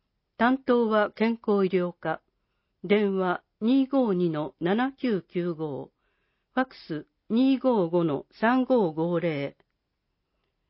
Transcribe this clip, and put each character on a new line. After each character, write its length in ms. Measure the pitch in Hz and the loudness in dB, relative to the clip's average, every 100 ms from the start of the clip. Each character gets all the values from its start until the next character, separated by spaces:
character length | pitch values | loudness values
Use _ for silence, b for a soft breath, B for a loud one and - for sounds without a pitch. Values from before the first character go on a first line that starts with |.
| _ _ _ - | _ _ _ 0
担 200 | 233 262 | 0 0
当 320 | - 240 226 | 2 2 2
は 220 | 214 208 | 2 0
健 280 | - 220 226 | 0 -2 -2
康 240 | - 202 190 | 0 2 2
医 40 | |
療 240 | 185 180 - | 0 -2 -6
課。 240 | 160 160 _ _ _ _ _ _ | -6 -8 _ _ _ _ _ _
電 320 | 175 208 202 190 | 0 2 2 0
話 260 | 185 - _ - | -2 -2 _ -6
二 260 | 220 269 262 | 0 2 2
五 260 | 277 240 | 2 2
二 160 | 180 175 | 2 0
の 240 | 151 151 - | -2 -6 -4
七 320 | 170 214 262 | -2 0 -2
九 300 | 269 254 196 | -4 -4 -4
九 320 | - 180 175 | -6 -6 -6
五。 380 | 156 156 135 143 _ _ _ _ _ _ | -6 -8 -8 -12 _ _ _ _ _ _
フ 60 | - | -4
ァ 40 | |
ッ 20 | 262 | -4
ク 100 | - | -6
ス 320 | - 151 - _ - | -10 -10 -10 _ -4
二 280 | 226 262 262 | 2 2 2
五 320 | 262 226 165 | 2 0 0
五 140 | 175 | 0
の 220 | 165 139 - - | 0 -4 -8 -2
三 240 | 220 262 247 | 0 0 2
五 260 | 254 175 | 2 0
五 260 | 151 170 170 | -2 -2 -2
零。 340 | 165 147 139 - _ _ _ _ _ _ _ _ _ _ | -2 -4 -8 -10 _ _ _ _ _ _ _ _ _ _